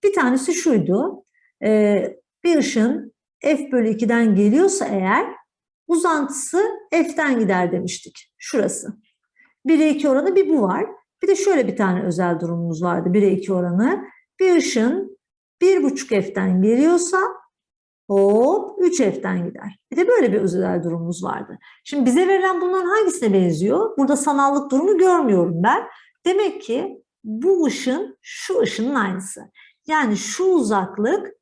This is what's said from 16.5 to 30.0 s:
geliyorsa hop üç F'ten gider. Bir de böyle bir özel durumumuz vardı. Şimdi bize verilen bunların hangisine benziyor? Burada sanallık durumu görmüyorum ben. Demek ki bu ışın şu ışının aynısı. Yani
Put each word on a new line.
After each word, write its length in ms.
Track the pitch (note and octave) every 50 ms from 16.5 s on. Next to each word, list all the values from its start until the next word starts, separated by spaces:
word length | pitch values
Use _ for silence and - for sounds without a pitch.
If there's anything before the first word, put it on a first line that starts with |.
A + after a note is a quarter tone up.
| F#3 F3+ F#3+
geliyorsa 560 | G#3+ A#3 A#3+ C#4+ D#4+ F4 F4 F4 - - F4+ F#4+ A#4+ - - _ _ _ _ _ _ _ _ _ _ _ _ _ _
hop 760 | G3+ G3 G3 G3+ G3+ A3 A#3+ C#4 F#4 G#4+ - - - - F4+
üç 160 | F4 F4+ -
F'ten 460 | B3+ G3 F3+ - - F#3 F#3 F3+ F3
gider. 340 | F3 - - - G#3 - _ _ _ -
Bir 40 |
de 120 | C4+ F4+ G#4
böyle 240 | B4 A4+ D#4+ A#3 F#3+
bir 80 | G#3
özel 420 | F#3+ F#3+ E3+ F#3 F#3 F#3 F3+ F3 D#3+
durumumuz 420 | E3+ E3 E3+ E3+ E3+ F3 E3+ -
vardı. 340 | - - - - - - - _ - - _ _
Şimdi 220 | - - C#4+ B3+
bize 220 | B3+ A#3+ D#4+ F#4 F#4
verilen 320 | G4 F#4+ F#4 F#4+ F#4 F4
bunların 260 | F4+ F4+ F#4 F#4+ F#4
hangisine 460 | F4 G4 A4 G#4+ F4+ - - B3+ A3 F#3+
benziyor? 640 | F#3+ F#3 F3 E3 D3+ F3 G#3 B3+ E4+ G#4+ A4 -
Burada 200 | - C#4 C4 D4
sanallık 540 | C#4+ - D4+ C#4+ C#4 C#4 C#4 C#4+ C#4+ C#4 C#4
durumu 280 | C4 C4+ D#4+ G4 G#4+ E4+
görmüyorum 640 | F#4 F#4 F4+ E4 D4 B3 G3+ F3+ E3+ E3+ E3+ E3 F3+
ben. 200 | A3 C4+ G4+ - - - - _ _ _ _ _
Demek 360 | F4 F#4+ G4 G#4+ F#4 - - -
ki 400 | - A3+ C4 F4 G4 - - _ _ _ _ _
bu 420 | A3 G#3+ A3 B3+ F4+ G4 F4+ D#4+
ışın 520 | C4+ - - - B3+ B3+ D#4 G4+ - - _ _
şu 380 | - - - - - F#3 -
ışının 340 | A#3 G3 - - A3 B3 C#4+
aynısı. 460 | C4 G#3 F#3+ F#3 F#3 F#3+ - - - - - _ _ - _ _ _ _
Yani 300 | - D#4 D#4